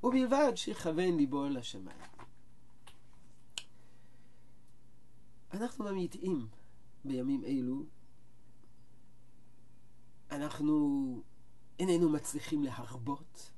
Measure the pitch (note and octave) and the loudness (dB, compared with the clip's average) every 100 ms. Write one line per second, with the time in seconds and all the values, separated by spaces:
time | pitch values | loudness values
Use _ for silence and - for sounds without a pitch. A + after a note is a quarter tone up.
0 | A#3+ C4 B3+ C#4 D4 A#3 - G#3+ F3 - | 6 6 6 8 6 4 -2 0 0 4
1 | F#3 E3+ C#3 C#3 C#3 C3+ A#2 - F#2+ - | 6 6 6 4 0 -2 -4 -8 -8 -10
2 | - - - - - - - - - - | -10 -10 -10 -10 -10 -10 -10 -10 -10 -10
3 | - - - - - - - - - - | -10 -10 -10 -10 -8 -8 -8 -10 -10 -10
4 | - - - - - - - - - - | -10 -10 -12 -12 -12 -10 -10 -12 -12 -10
5 | - - - - - G3 A#3+ - G#3 F#3+ | -10 -10 -10 -10 -6 -4 -2 -2 -2 0
6 | F3 - F#3 D#3+ A2 - - - - - | 0 0 2 2 0 -6 -10 -10 -10 -8
7 | C3+ B2+ B2+ C#3 A#2 C3+ B2 C3+ D#3 - | -2 0 2 2 2 2 2 0 -2 -8
8 | - - - - - - - - - - | -10 -10 -10 -10 -10 -10 -10 -10 -10 -10
9 | - - - - - - - - - - | -10 -10 -10 -10 -10 -8 -8 -10 -10 -10
10 | - - - C#3+ D3 - D3 D3+ D3 C#3 | -10 -8 -4 -2 -2 2 6 8 8 6
11 | C3+ A#2+ - - - - - - F#3 E3+ | 4 0 -6 -10 -10 -10 -10 0 6 8
12 | E3+ D3+ D3 D3 - D3+ C#3 A#2+ A#2 B2 | 8 6 2 -4 0 2 2 0 -6 -4
13 | A#2 - - - - | -2 -2 -4 -10 -10